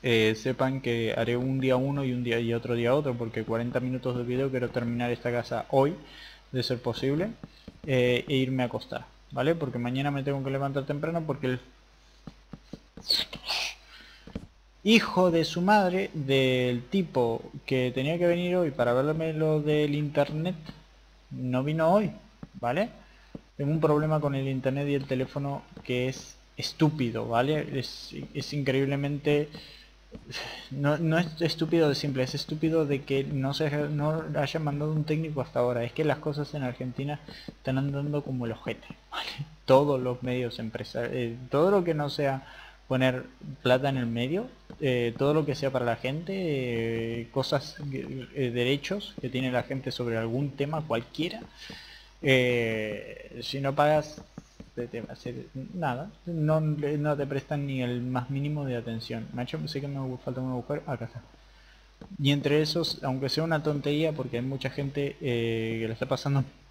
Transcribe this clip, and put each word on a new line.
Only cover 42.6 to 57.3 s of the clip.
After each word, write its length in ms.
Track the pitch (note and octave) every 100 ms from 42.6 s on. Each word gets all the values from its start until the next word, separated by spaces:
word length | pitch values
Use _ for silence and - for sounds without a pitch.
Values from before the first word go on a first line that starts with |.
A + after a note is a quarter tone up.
| - - -
poner 380 | B2+ C3 B2+ - - - C3+
plata 260 | B2+ B2+ C#3
en 80 | C3+
el 80 | A#2+
medio, 420 | A#2 B2+ F3 B3+ - - -
eh, 340 | C#3+ B2 A#2+ A2+
todo 160 | C#3
lo 120 | D#3 D3
que 100 | C3+
sea 160 | C3+
para 140 | C3 A#2+
la 100 | A2+
gente, 380 | C3 D3 F3 F#3+ F3+ C#3 B2+ A#2 A2+ A2+ A2+ A#2
eh, 80 | A2+
cosas, 460 | C3+ C3 C#3+ - - D3
eh, 600 | C3 C3 C3 A#2+ C#3+ B2+
derechos 600 | A#2+ A#2+ C#3+ - G3+ - -
que 100 | B2+
tiene 220 | B2 C3
la 120 | B2
gente 280 | A#2 C3+ C3
sobre 260 | - A#2+ A2+
algún 340 | A2+ B2 C#3+
tema 300 | - C#3+ C3 D#3
cualquiera, 560 | A2+ A#2+ - E3 A3 - - - - - - - -
eh, 1160 | D3 C3 B2 A#2+ A2+ A2 G#2+ G#2 A2 A2 - -
si 180 | A#2 C3+
no 140 | C#3 C#3+
pagas, 460 | D3 D3+ D3 - - - - _ - -
te, 120 | A#2+
te 140 | A#2
va 80 | G#2+
a 40 |
hacer 340 | B2+ B2 B2 B2+ C3 C3
nada, 380 | F#3 D3+ B2 F3+ - -
no, 340 | E3+ D3+ D#3
no 560 | D#3 D3 D3 D3 D3 D3
te 80 |
prestan 400 | C#3